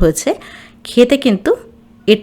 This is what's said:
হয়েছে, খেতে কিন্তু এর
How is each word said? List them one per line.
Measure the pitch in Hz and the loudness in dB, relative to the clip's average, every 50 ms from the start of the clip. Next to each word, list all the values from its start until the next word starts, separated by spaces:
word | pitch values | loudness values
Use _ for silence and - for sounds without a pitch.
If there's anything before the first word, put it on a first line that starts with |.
হয়েছে, | 175 160 156 - - 277 415 - - - - - - - - _ - - | 0 0 0 -2 -4 -6 -6 -6 -10 -20 -20 -20 -20 -20 -20 _ -16 -4
খেতে | - 240 240 247 277 269 277 | 2 2 4 4 2 0 0
কিন্তু | 247 202 190 - - 480 - - - - _ _ _ _ _ - | -2 -2 -2 -2 -4 -4 -4 -6 -20 -20 _ _ _ _ _ -2
এর | 208 214 214 | -2 -2 0